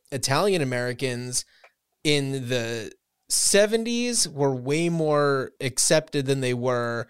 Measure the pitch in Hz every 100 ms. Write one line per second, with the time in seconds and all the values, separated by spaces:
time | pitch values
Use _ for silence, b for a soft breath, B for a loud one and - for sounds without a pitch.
0 | - 135 - 139 202 185 135 123 123 120
1 | 135 120 123 123 - b b b _ _
2 | 151 147 135 135 120 123 113 117 104 -
3 | _ _ - - - 196 208 226 226 240
4 | 240 233 165 143 139 131 127 151 170 165
5 | 156 147 143 139 127 - 131 - - 156
6 | 151 143 135 139 127 123 123 123 120 117
7 | 110